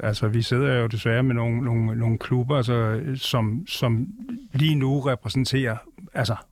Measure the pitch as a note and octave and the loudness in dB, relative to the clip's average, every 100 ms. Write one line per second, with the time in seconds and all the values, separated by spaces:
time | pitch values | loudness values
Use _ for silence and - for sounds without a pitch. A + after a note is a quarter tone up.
0 | A2 G#2 A2 A#2 A2 B2 C#3 B2+ A2+ A2+ | -2 0 0 0 0 2 2 2 0 -2
1 | A#2 A2+ C3 A#2 A#2 A#2 A#2+ A#2 A2+ A2+ | 0 2 2 2 0 0 0 0 0 0
2 | A2+ A2+ - B2+ B2 D3 A#2+ A#2+ A2 A2 | 0 0 0 0 2 0 2 2 2 0
3 | - C3 - B2+ A2 A#2 F#3 - B2 A2+ | -4 -4 -2 0 0 -2 -6 -2 0 0
4 | D3+ A3 C4+ - - C3 D#3 D3+ C3 C#3+ | -2 -8 -12 -12 -4 2 2 4 2 0
5 | C3+ B2 G#2+ C3 B2 C3 B2+ A2 - - | 0 -2 -2 -2 0 0 0 -4 -10 -20
6 | - - G#2+ G#2+ - | -10 -4 -2 -2 -6